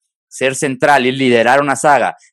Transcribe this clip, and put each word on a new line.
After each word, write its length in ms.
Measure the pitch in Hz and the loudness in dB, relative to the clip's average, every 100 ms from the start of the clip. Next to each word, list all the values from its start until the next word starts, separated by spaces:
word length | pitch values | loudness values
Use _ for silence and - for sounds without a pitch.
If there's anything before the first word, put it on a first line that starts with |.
| _ _ _ | _ _ _
ser 280 | - 131 131 | -6 -6 -4
central 500 | 143 127 147 139 127 | -6 -2 2 2 0
y 60 | |
liderar 500 | 135 131 117 113 135 | -2 0 2 2 2
una 140 | 143 131 | 0 0
saga 400 | 151 131 95 - _ | 2 2 0 -6 _